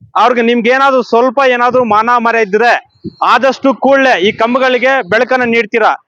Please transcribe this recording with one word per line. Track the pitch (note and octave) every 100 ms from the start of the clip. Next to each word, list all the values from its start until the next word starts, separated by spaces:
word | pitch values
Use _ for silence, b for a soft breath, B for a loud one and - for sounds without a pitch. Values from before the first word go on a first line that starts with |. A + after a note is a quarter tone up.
| - F3+
ಅವ್ರಿಗೆ | A3+ B3
ನಿಮ್ಗೆ | A#3 A#3+ A3+
ಏನಾದ್ರು | C4 C4+ C4
ಸ್ವಲ್ಪ | - A3+ B3+ B3 C4+
ಏನಾದ್ರು | A#3+ B3 B3+ A#3+
ಮಾನ | G#3 A#3 A#3+
ಮರ್ಯಾದೆ | A3+ A3+ G#3+
ಇದ್ರೆ, | G#3 A#3+ E3+ - _ - -
ಆದಷ್ಟು | - A3+ C4 B3+ C#4
ಕೂಡಲೇ | B3 C4 C4+ C4 F#3+
ಈ | G3+
ಕಂಬಗಳಿಗೆ | - A3+ B3 B3+ B3 B3+ C4+ F3+
ಬೆಳಕನ್ನ | G#3+ B3 B3+
ನೀಡ್ತೀರಾ | A#3+ A#3 G#3+ A#3 G#3 -